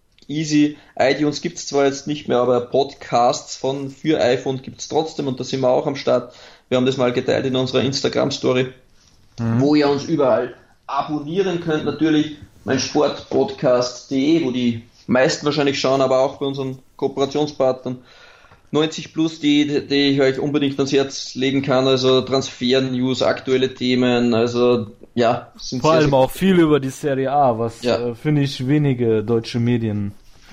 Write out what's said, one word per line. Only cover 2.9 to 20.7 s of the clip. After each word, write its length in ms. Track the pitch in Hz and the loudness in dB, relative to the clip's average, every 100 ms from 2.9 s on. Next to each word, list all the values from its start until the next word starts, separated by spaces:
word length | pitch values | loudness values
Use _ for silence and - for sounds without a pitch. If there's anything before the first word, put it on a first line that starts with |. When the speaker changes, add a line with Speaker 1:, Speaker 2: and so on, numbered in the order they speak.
| - - 123 123 147 - - | -6 -2 2 2 0 -6 -8
Speaker 1:
von, 340 | 131 139 135 | -6 -6 -8
für 300 | - 156 156 | -6 -2 2
iPhone 400 | 120 135 139 131 | 2 0 -2 -6
gibt's 260 | - - - | -10 -16 -6
trotzdem 380 | 143 156 - 139 | -4 -4 -4 -6
und 120 | 127 | -6
da 40 | |
sind 160 | 131 135 | -6 -2
wir 100 | 127 | 2
auch 160 | 127 123 | 2 0
am 100 | 135 | -4
Start. 380 | - 127 - - - - - | 0 -2 -2 -18 -20 -16 -2
Wir 80 | 127 | 0
haben 100 | 127 | 2
das 100 | 131 | 0
mal 140 | 123 | 0
geteilt 340 | 123 123 110 131 | 0 -2 -2 0
in 100 | 127 | -2
unserer 260 | 131 131 | -2 0
Instagram-Story, 840 | 127 127 131 131 139 135 131 127 127 - _ _ _ _ _ - | 0 -2 -2 0 -2 -2 0 0 -2 -6 _ _ _ _ _ -6
Speaker 2:
Mhm. 200 | 113 117 | -2 2
Speaker 1:
wo 140 | 143 | 4
ihr 140 | 151 143 | 4 2
uns 160 | 139 | 0
überall 500 | - 151 131 113 127 - _ _ - | -2 0 2 2 -2 -10 _ _ -8
abonnieren 720 | 139 147 151 147 180 190 170 | -4 -4 -6 -4 -2 -2 -2
könnt. 240 | 170 156 | -2 -4
Natürlich 520 | 147 139 160 151 151 - - - | -2 0 2 2 0 -6 -20 -12
mein 140 | 107 131 | -4 -2
Sportpodcast 1300 | - 151 143 - - 131 135 - 143 123 120 - - | 0 0 0 -2 -2 0 0 0 2 2 0 -6 -4
punkt 20 | |
de, 340 | 135 143 165 | 0 2 2
wo 60 | 131 | 2
die 320 | 127 120 113 - _ - | 0 -2 -2 -8 _ -2
meisten 400 | 123 131 - 147 | 2 2 0 -2
wahrscheinlich 340 | 147 139 135 | 0 0 0
schauen, 220 | 135 135 | 0 2
aber 180 | 135 131 | 2 2
auch 160 | 139 - | 0 -2
bei 80 | 139 | -6
unseren 320 | 139 135 131 - - | -6 -8 -10 -16 -6
Kooperationspartnern. 1040 | 139 135 139 147 147 - 131 127 127 123 - - - - - _ _ | -4 -2 -2 -2 -2 0 0 0 -6 -12 -14 -20 -20 -20 -20 _ _
Neunzig 440 | 147 156 - - | -2 0 -4 -8
Plus, 260 | 160 160 160 | -4 -4 0
die, 460 | 147 147 147 143 - | 2 2 2 -2 0
die 240 | 139 143 | 0 2
ich 100 | 139 | 2
euch 180 | 135 139 | 2 0
unbedingt 400 | 147 147 143 | -2 0 -2